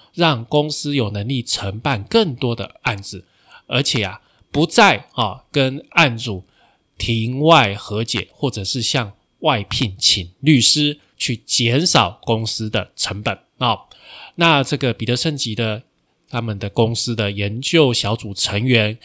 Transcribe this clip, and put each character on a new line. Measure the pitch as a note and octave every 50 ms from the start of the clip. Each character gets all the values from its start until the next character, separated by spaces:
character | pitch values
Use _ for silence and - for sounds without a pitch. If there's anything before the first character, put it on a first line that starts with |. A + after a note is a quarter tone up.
| _ _ _
让 | - F3 E3 D3 A#2 A2+
公 | - - D3 D3 D3+
司 | D3 - - D3 C#3+
有 | C#3 A#2 G2+
能 | G#2 G2+ G2+ A#2
力 | C#3 B2+ A#2
承 | - - - - G2 G2 A2
办 | - - C3 G#2+ G2
更 | - - A3+ A3 E3+ B2+
多 | A#2 - B2 A#2
的 | - G2+ - - _ -
案 | - A2 G2 G2
子， | - - F#2 - _ _ _ _ _ - - _
而 | - C3 B2+ C#3
且 | - - C3 G#2
啊， | F#2 F#2+ - _ _ _ _ _ _
不 | - C#3 D#3
再， | E3 - - A3+ G3 C#3+ G2+ - _ -
啊， | - A#2 G2+ F#2+ - - _
跟 | - D3 C3+ C3 C3 C#3+ - _
案 | - F3+ E3 C#3 A#2
主 | A2+ A#2 A#2+ G#2 F#2 F2 _ _ _ _ _ _ _ _ _ _ -
庭 | - A2+ A#2 A2+ A2 A2+ B2+ C3+ D3
外 | D#3+ E3 D3+ B2 G2+ G2
和 | G2+ - - G#2 G#2 A#2
解， | - - G#2+ - - _
或 | _ - C3+
者 | - - -
是 | - - C3 A2+
向 | - - C#3 A#2 G2+ - _ _ _ _ _
外 | - D#3 C#3 A2 G2+
聘 | - - - C#3 G#2+ F#2+ -
请 | - - - G#2 F2 E2+ - _
律 | - D3 D#3 B2+
师 | A2+ - - D3 D3 D3 C#3+ - _ _ _
去 | - - - A#2+
减 | A2+ _ - - - B2 A#2 A#2+ C#3 E3+
少 | F3 - D3+ A2 F2 - - -
公 | - A2+ A2 A2+
司 | A2 - - A2+ G#2+
的 | - G#2+ F2+ - _
成 | - - - G#2 G2+ G#2+
本 | A2+ G2 - _ _ _ -
啊。 | B2+ B2 A2 - - _ - _ - - - - - - -
那 | - E3+ E3+ D#3 C#3+ C3+
这 | - -
个 | B2 - B2+ A2+
彼 | - A#2
得 | A2 A#2+
圣 | B2 - E3 D#3
吉 | C#3 - A2+ G#2+
的 | G#2 A#2 A2 G#2+ G#2+ - _ _ _ _ _ _ _ _ _
他 | - A#2+
们 | A#2 A2+ G#2+ G2
的 | G2+ G2+
公 | - - A2+ A2 A#2
司 | A2+ - - A#2
的 | A2 G#2+ G2+
研 | G2+ G2+ G2+ G2+ G#2+ A#2
究 | C3+ - - E3 D#3 C3 A#2
小 | - - G2+ G#2+
组 | A2+ - A2 G2+
成 | - - - G2+ G2+ A2+
员 | C3 B2+ A2+ G#2+ G#2 G#2+ A#2